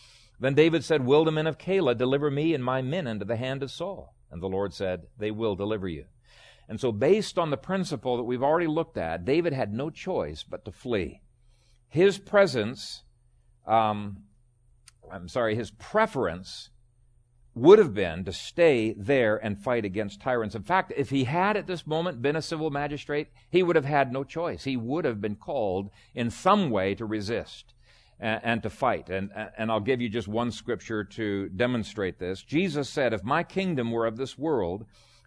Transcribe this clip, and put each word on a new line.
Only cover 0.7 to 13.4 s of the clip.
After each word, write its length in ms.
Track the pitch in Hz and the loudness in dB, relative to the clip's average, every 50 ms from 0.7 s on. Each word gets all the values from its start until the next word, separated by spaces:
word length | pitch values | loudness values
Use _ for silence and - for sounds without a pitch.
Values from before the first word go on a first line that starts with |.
| 160 165 - | 6 2 2
said, 220 | - 160 147 127 | 2 0 2 4
"Will 180 | 120 139 151 160 | 6 6 6 6
the 80 | 160 | 4
men 160 | 156 156 156 | 2 0 0
of 100 | 160 147 | -2 -4
Keilah 400 | - - - 190 196 175 123 123 | -4 -4 -2 0 2 2 2 2
deliver 320 | 113 127 131 135 143 147 151 | 2 2 2 2 2 0 0
me 240 | 139 143 151 170 165 | 0 0 0 0 0
and 100 | 135 123 | 0 0
my 180 | 127 131 131 | -2 -2 -2
men 260 | 131 127 151 190 165 | -2 -2 -4 -4 -4
into 160 | 120 110 104 101 | -4 -6 -6 -4
the 140 | 98 117 | -4 -4
hand 260 | 110 127 131 135 139 139 | -2 -2 -4 -4 -6 -6
of 80 | 127 | -8
Saul?" 440 | - - 165 190 190 127 69 - - _ _ - | -8 -8 -8 -8 -8 -12 -16 -18 -20 _ _ -16
And 120 | - 85 | -10 -6
the 80 | 85 95 | -4 -2
Lord 240 | 95 95 101 98 - | -2 -2 -2 -2 -4
said, 340 | - 101 92 92 90 82 - - | -4 -4 -2 -2 -4 -8 -12 -10
"They 140 | - 104 107 | -6 -6 -4
will 240 | 107 104 113 110 101 | -4 -2 -2 -2 -2
deliver 320 | 87 101 104 110 104 92 | -2 -2 -2 -2 -4 -4
you." 180 | 92 80 71 - - - _ _ - - - - - - - - | -6 -6 -8 -10 -16 -20 _ _ -20 -20 -20 -20 -20 -20 -20 -14
And 120 | - 92 - | -12 -6 -4
so 120 | - 123 | -2 -2
based 460 | 110 101 127 151 196 220 202 - - | 0 2 4 4 4 4 2 0 -2
on 140 | 180 170 156 | -2 -2 -2
the 60 | 143 | -2
principle 600 | 135 - - 185 196 175 - - - - 131 123 | -4 -4 -4 -4 -4 -2 -4 -6 -4 -4 -2 -2
that 60 | 120 123 | -2 -2
we've 180 | 113 123 120 | -2 -2 0
already 240 | 131 143 156 170 175 | 2 2 2 2 0
looked 320 | 156 151 165 160 - - | 0 0 -2 -4 -4 -4
at, 260 | 110 85 82 82 85 87 | -4 -4 -4 -4 -4 0
David 300 | 104 139 165 170 175 139 | 0 2 2 2 0 0
had 180 | 131 113 104 | -2 -2 -2
no 200 | 104 113 143 160 | -4 -4 -6 -6
choice 500 | - - - 190 180 131 87 73 78 80 | -8 -8 -6 -4 -2 -2 -2 -4 -6 -10
but 240 | - - - - - | -12 -12 -14 -14 -12
to 60 | 104 | -14
flee. 500 | - - - 127 120 101 87 67 - - - _ _ _ _ _ _ _ _ _ _ _ _ _ | -14 -10 -4 -2 0 0 0 -2 -6 -12 -20 _ _ _ _ _ _ _ _ _ _ _ _ _
His 280 | - 151 185 202 190 | 2 4 4 4 4
presence, 840 | 196 - - 202 202 196 170 127 123 104 110 131 - - - - - - - _ _ _ _ _ _ | 0 -2 2 4 6 6 6 4 0 -2 -2 -4 -8 -12 -14 -14 -16 -20 -20 _ _ _ _ _ _